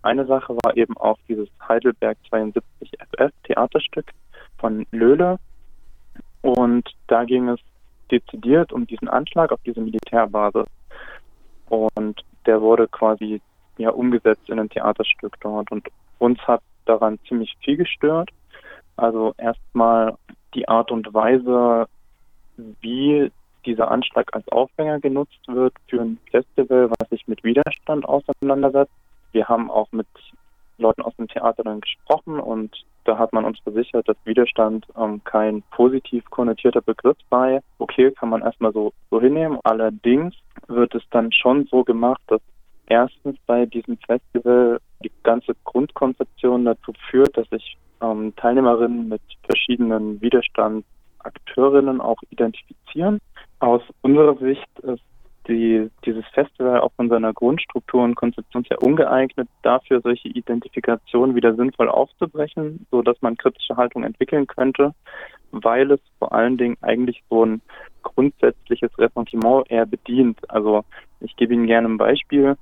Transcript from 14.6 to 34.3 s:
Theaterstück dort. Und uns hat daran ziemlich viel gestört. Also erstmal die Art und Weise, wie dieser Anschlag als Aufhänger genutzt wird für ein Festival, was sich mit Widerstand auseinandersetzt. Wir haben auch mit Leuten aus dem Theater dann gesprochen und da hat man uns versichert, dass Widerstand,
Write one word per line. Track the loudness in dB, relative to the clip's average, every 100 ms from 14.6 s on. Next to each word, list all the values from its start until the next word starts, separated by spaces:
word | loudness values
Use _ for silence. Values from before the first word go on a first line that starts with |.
| -4
Theaterstück | -2 -2 -2 -4 -4 -6 -10
dort. | -8 -8 -8
Und | -10 -12 _ _ -2
uns | 0 0
hat | 0 -2 _ _ 0
daran | 2 2 -2 -6
ziemlich | -6 -6 -8
viel | -4 -2
gestört. | -2 0 0 0 -4 _ _ -20 -20 -20 _ -2
Also | 0 0 -2 -2
erstmal | -6 -6 -6 2 4 4 2 -4 -20 -20 _
die | -8 0
Art | 0 0
und | -4 -2
Weise, | 0 2 2 2 2 2 2 -2 -8 _ _ -20 _ -20 -20 -20 -14
wie | -10 -2 0 2 0 _ _ _ -8
dieser | -2 0
Anschlag | 0 0 -2 -2
als | -8 -2
Aufhänger | 0 0 -2 -4 -2
genutzt | -2 -2 -4 _ -8
wird | -2 -2 -2 _
für | -4
ein | -4 -8 _
Festival, | -2 0 -4 2 4 2
was | 0 -4
sich | -6 -6
mit | -6
Widerstand | 0 0 0 -6 -6 -6 -2
auseinandersetzt. | -2 -2 -6 -2 0 2 2 0 _ _ _ _
Wir | -4 0
haben | 0 0
auch | -2 -2
mit | -8 -10 _ -20 -20 _ _ _ 0
Leuten | 0 0
aus | -6 -10
dem | -10
Theater | -4 -2 -2
dann | -6 -8
gesprochen | -10 -12 -2 -2 -2 -8
und | -6 -6 -8 -12 -20 _
da | -2 0
hat | 0
man | 0
uns | -2 -6
versichert, | -6 -6 -2 -2 -2
dass | -4
Widerstand, | 0